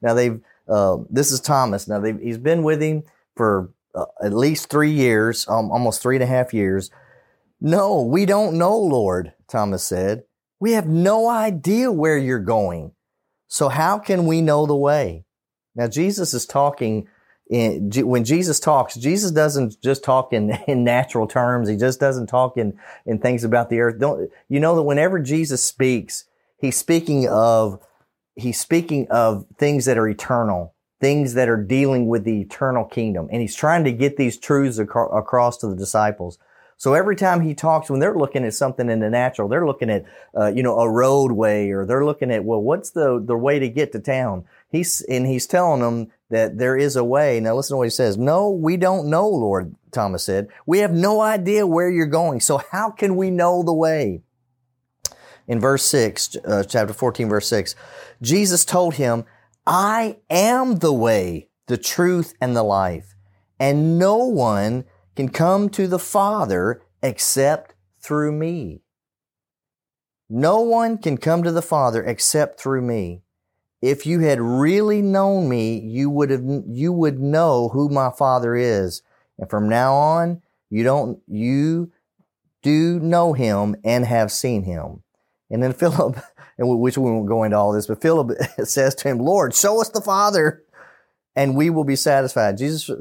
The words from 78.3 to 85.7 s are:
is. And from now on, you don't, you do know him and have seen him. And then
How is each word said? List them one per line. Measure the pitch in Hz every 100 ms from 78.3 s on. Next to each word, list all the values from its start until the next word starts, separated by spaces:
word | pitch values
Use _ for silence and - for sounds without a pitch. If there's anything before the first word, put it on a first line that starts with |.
| 127 120 120
is. | 123 104 92 - _ _ _ -
And | -
from | 104 107
now | 113 131
on, | 139 151 165 170 175 _ _ _
you | 107
don't, | 120 143 123 180 _
you | 104 120 135 156 165 175 _ _ _ _ _ _ _
do | 139 151 165 175
know | 160 170 170
him | 135 117 101 104 104
and | 113 123 117
have | 120 104
seen | - 131 113
him. | 92 82 - - _ _ _ _ _
And | 113
then | 127